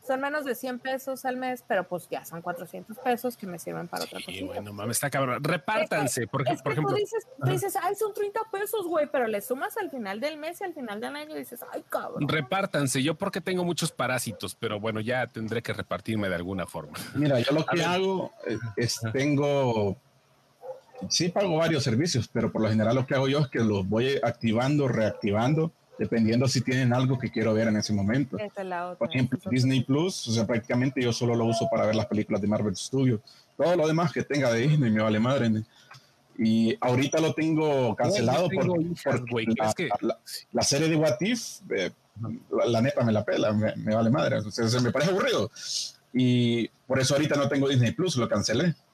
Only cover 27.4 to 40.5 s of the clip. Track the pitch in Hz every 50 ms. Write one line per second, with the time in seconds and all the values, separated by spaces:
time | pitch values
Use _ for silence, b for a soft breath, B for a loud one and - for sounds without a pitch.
27.4 | 110 113 110 107 113 113 107 107 104 - 107 101 98 98 113 135 143 123 - -
28.4 | 214 202 - - 196 190 180 175 175 180 180 - - - - - - - - -
29.4 | - 98 120 131 123 131 135 135 - - 135 147 165 190 185 - - 120 113 117
30.4 | 113 98 120 113 113 - 123 123 127 139 135 139 127 120 117 - 127 120 120 117
31.4 | 113 117 113 - 123 113 113 113 110 107 107 110 107 - - 104 104 - 107 101
32.4 | 98 104 107 104 104 104 95 - - - - 135 135 131 120 101 B B B B
33.4 | B B _ _ 135 160 175 175 202 202 160 160 175 156 - 127 117 - 143 -
34.4 | 135 123 117 113 120 151 151 151 139 117 107 107 110 110 107 107 110 123 135 139
35.4 | 120 113 110 110 110 _ B B B B B B B B B B _ _ _ -
36.4 | 117 110 110 113 113 113 110 - - 123 123 123 139 139 - 160 160 156 139 -
37.4 | 156 160 160 156 156 151 143 135 127 117 104 - 120 120 - - 117 113 127 151
38.4 | 180 180 - 190 - - 180 170 160 170 175 - - 143 127 120 123 117 120 117
39.4 | 113 110 113 110 110 107 110 - 180 135 104 104 - 113 - - B B B B
40.4 | B B